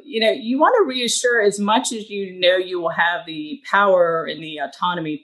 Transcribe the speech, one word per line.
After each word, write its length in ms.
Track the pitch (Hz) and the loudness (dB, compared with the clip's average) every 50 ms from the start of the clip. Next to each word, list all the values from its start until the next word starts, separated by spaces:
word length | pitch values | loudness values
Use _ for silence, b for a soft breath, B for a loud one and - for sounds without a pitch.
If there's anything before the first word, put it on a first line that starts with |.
| - | -8
you 160 | - 202 226 | -6 -2 0
know, 120 | 220 220 | 2 2
you 280 | 160 143 220 226 254 269 | 2 0 -2 -2 0 2
want 160 | 311 370 494 466 | 4 4 4 4
to 100 | 381 269 | 2 2
reassure 540 | 254 254 240 226 220 - - 247 240 233 | 0 -4 -4 -2 -2 0 0 0 2 2
as 180 | 208 208 196 202 | 2 2 2 0
much 320 | 208 202 214 247 269 - | 0 0 2 2 0 -2
as 160 | 254 220 202 - | -6 -8 -8 -8
you 320 | 208 202 196 185 185 185 | -8 -8 -8 -8 -6 0
know 160 | 180 175 185 | 2 2 4
you 240 | 185 185 185 185 175 | 2 0 -2 -4 -4
will 100 | 170 170 | -4 -2
have 340 | 165 170 170 170 175 175 165 | 0 0 0 0 0 -2 -6
the 380 | 165 160 156 151 151 147 - - - | -8 -10 -10 -10 -10 -12 -14 -6 0
power 560 | - 196 202 202 190 180 170 165 165 165 151 | 2 2 4 6 6 4 4 4 2 -2 -2
and 180 | 156 156 151 160 | -4 -8 -8 -10
the 160 | 156 156 147 | -10 -8 -8
autonomy 640 | 143 135 - - 185 180 175 175 160 156 151 139 | -8 -8 -6 -4 -4 -4 -2 -2 -4 -6 -6 -8